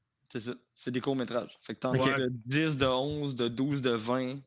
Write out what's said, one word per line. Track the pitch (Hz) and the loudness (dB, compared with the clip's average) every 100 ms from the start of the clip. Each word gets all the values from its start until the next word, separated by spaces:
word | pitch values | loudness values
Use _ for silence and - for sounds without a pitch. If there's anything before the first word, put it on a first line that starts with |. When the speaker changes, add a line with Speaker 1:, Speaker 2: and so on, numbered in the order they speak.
| _ _ - | _ _ -12
Speaker 1:
c'est | 123 | -8
ça. | 113 120 _ | -6 -8 _
C'est | - - | -12 -4
des | 123 | -2
courts-métrages. | 139 135 113 120 101 - | 0 0 -2 -4 -4 -8
Fait | - | -12
que | 110 | -4
t'en | 131 | 0
Speaker 2:
Ok. | 131 131 | 4 4
Speaker 1:
as | 139 | 2
de | 127 123 | 0 -2
dix, | 117 147 160 139 | -2 2 2 4
de | |
onze, | 135 127 143 151 143 123 | 4 4 0 -2 -4 -2
de | 117 | -2
douze, | 117 139 139 | 0 0 2
de | 127 | 2
vingt. | 117 110 127 127 139 | 2 0 0 -2 -6